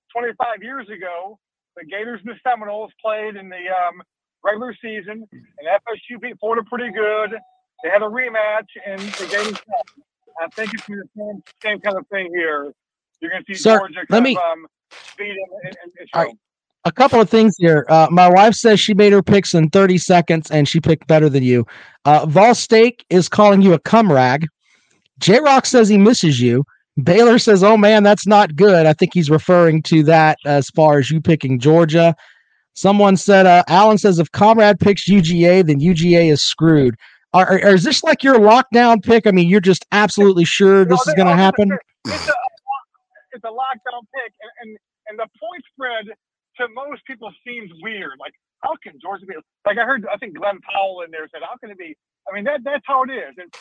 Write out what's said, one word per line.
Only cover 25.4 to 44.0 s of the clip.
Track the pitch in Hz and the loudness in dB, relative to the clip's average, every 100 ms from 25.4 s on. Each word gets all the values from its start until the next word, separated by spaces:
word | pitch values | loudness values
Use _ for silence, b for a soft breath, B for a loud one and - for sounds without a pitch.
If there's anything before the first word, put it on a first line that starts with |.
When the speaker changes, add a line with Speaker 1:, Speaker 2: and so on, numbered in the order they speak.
| 302 262 - | 4 2 2
Speaker 2:
says | 247 208 | 2 4
he | 208 | 4
misses | 202 254 160 123 | 4 2 0 0
you. | 123 123 147 _ _ - | 0 0 -4 _ _ -6
Baylor | 131 202 233 233 | 0 2 4 4
says, | 233 196 | 2 4
"Oh, | 202 220 | 4 4
man, | 208 214 | 4 4
that's | 202 208 190 | 4 2 2
not | 208 190 147 | 2 2 2
good." | 208 175 156 | 2 4 2
I | |
think | 151 185 | 2 -2
he's | 180 147 | -2 0
referring | 156 - 180 165 156 | 0 2 2 2 0
to | - 160 | 0 2
that | 147 160 156 - 143 | 4 4 4 0 -2
as | 143 - | -2 -2
far | - 156 147 | 0 2 2
as | 127 | 0
you | 160 | -2
picking | 165 156 131 127 | -2 -2 -2 -2
Georgia. | 143 165 160 165 170 - b b b b b - | 2 2 2 2 2 0 b b b b b -4
Someone | 190 202 202 190 | 0 2 2 2
said, | - 190 185 | 2 4 6
uh, | 175 - | 4 4
Alan | 175 220 214 | 2 4 4
says, | 208 165 | 2 0
"If | 151 | -2
Comrade | - 208 226 208 202 | 0 2 4 2 2
picks | 202 190 - | 0 0 2
U | 202 | 2
G | 160 175 170 | 2 2 2
A, | 185 | 2
then | 160 139 | 2 0
U | 165 | 0
G | 160 175 170 | 0 2 2
A | 165 | 2
is | 143 | 0
screwed." | - - 160 151 127 113 b b _ | -4 -2 2 2 2 -2 b b _
Are, | 185 185 | 0 2
are, | 190 202 190 | 2 2 2
is | |
this, | 233 - | 2 -2
like, | 320 - | -2 0
your | 269 240 | 2 4
lockdown | 208 247 - 233 240 226 | 6 4 2 2 2 2
pick? | - 226 220 | 2 2 2
I | |
mean, | 185 170 | 2 2
you're | 208 | 2
just | 185 175 - | 2 -2 -2
absolutely | 208 208 - 202 175 170 | -2 -2 2 2 2 0
sure | - 196 196 180 | 2 4 4 2
Speaker 1:
No, | |
Speaker 2:
this | 180 202 | 0 0
Speaker 1:
they | |
Speaker 2:
is | 190 | 0
gonna | 185 | 2
Speaker 1:
are | 170 | 2
Speaker 2:
happen? | 190 208 202 190 - _ - | 2 0 -2 -4 -12 _ -12
Speaker 1:
It's | 92 - | -8 -6
a, | 719 762 659 807 807 - _ _ _ _ | -6 -8 -12 -12 -12 -14 _ _ _ _
it's | - | -20
a | 226 | -14
lockdown | 226 262 226 494 240 | -10 -10 -10 -14 -16